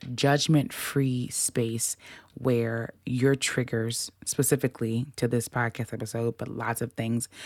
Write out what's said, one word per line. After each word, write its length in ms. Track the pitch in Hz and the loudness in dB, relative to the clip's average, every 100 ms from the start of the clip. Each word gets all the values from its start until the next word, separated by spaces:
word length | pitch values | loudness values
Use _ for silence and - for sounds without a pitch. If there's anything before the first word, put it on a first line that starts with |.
| 131 | -8
judgment-free 1160 | 120 139 143 - 151 - - - 139 135 123 120 | 0 4 4 6 4 4 -2 -4 0 2 0 -2
space 680 | - - - 113 113 - - - - - | -2 -2 0 -2 0 -4 -6 -12 -20 -20
where 600 | - 127 120 113 117 113 - | -4 2 2 2 -2 -4 -8
your 300 | - 123 135 | -4 2 4
triggers, 800 | 135 - - 123 113 113 117 - - | 4 0 -2 0 0 0 -2 -6 -8
specifically 840 | - - 135 139 127 - 113 113 139 - | -6 0 2 2 2 -2 -2 -2 -4 -2
to 100 | 120 | 0
this 220 | 120 - | 0 0
podcast 440 | 123 117 - 117 | -2 -2 -2 -6
episode, 460 | 113 113 117 117 - | -6 -6 -2 -2 -4
but 80 | - | -6
lots 340 | 117 113 117 | -6 -4 -4
of 120 | 117 | -4
things, 360 | - 113 117 - - | -4 -2 -2 -2 -10